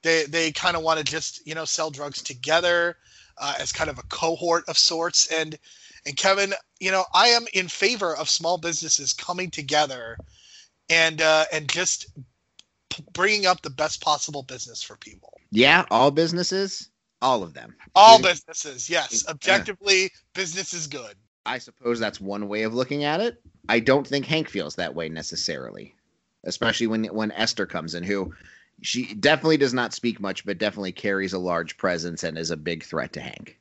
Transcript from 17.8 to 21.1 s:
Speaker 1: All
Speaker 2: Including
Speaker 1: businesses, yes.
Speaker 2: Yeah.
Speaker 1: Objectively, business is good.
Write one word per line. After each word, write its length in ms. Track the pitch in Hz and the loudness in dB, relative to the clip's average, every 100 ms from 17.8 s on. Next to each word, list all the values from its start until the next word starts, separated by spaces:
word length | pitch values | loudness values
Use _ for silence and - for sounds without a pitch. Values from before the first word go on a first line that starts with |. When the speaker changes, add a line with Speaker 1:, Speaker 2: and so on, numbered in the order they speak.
| - - | 0 10
Speaker 1:
All 200 | 214 226 | 12 12
Speaker 2:
Including 180 | 185 | 10
Speaker 1:
businesses, 540 | 175 - 160 151 127 - | -2 -6 -12 -12 -10 -4
yes. 360 | 170 147 113 - | -4 -2 -4 -4
Speaker 2:
Yeah. 60 | |
Speaker 1:
Objectively, 800 | 156 - 196 202 190 202 190 190 _ _ | -6 2 2 2 -8 2 2 2 _ _
business 380 | - 185 170 190 | -8 -6 -6 -8
is 140 | 175 156 | -10 -10
good. 300 | 139 113 | -12 -14